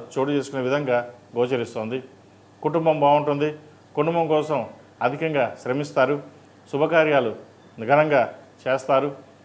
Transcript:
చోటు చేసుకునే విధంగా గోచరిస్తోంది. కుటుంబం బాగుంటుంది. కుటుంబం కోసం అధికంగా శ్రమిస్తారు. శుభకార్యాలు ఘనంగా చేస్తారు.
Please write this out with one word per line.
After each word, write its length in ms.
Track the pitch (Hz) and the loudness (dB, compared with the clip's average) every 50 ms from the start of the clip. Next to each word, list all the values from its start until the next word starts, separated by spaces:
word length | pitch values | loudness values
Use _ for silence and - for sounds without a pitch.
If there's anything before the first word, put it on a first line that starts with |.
| - - - | -6 -6 -4
చోటు 140 | 135 135 143 | -4 -2 0
చేసుకునే 300 | 147 143 131 - 135 135 | 0 -2 -2 -4 -6 -4
విధంగా 480 | 127 127 139 147 147 127 120 120 120 - - - - - - | -2 0 0 0 0 0 0 0 -2 -4 -14 -20 -20 -8 -2
గోచరిస్తోంది. 640 | 117 123 127 135 120 117 113 - 120 110 113 123 131 127 - - - - - - - - - - - - | -2 0 0 0 -2 -2 -4 -6 -8 -6 -6 -8 -8 -10 -12 -20 -20 -20 -20 -20 -20 -20 -20 -20 -6 -4
కుటుంబం 360 | 156 151 170 160 160 151 147 | -2 -2 2 2 2 2 4
బాగుంటుంది. 560 | 143 143 147 147 147 147 143 143 151 151 151 - - - - - - - - | 4 4 4 4 2 0 -2 0 -2 -4 -4 -8 -16 -20 -20 -20 -20 -8 -4
కుటుంబం 320 | 147 151 165 170 170 165 | -2 -2 0 0 0 0
కోసం 380 | 151 156 151 147 151 151 127 110 104 - - - - - - | 2 2 0 0 0 -2 -4 -4 -6 -12 -20 -20 -20 -8 -2
అధికంగా 540 | 117 123 139 143 165 160 151 139 120 - - - | -2 -2 -2 -2 -4 -2 0 0 0 -2 -4 -8
శ్రమిస్తారు. 600 | - 123 127 143 147 147 - 147 131 131 147 143 147 - - - - - - - - - | -6 -4 -4 -4 -4 -2 0 2 2 2 0 -4 -6 -12 -20 -20 -20 -20 -20 -20 -14 -8
శుభకార్యాలు 640 | - 139 156 156 165 165 156 151 147 139 123 110 101 - - - - - - - - - | -2 -2 0 2 4 4 4 4 2 2 2 0 -4 -8 -14 -20 -20 -20 -20 -20 -14 -10
ఘనంగా 540 | 113 113 139 151 151 156 143 131 113 107 - - - - - - - | 0 2 4 4 4 4 4 2 2 0 -4 -14 -20 -20 -20 -10 -4
చేస్తారు. 480 | 131 131 135 - - 139 135 139 143 143 - - - - - | -2 -2 -2 0 2 2 2 2 0 -6 -10 -18 -20 -20 -20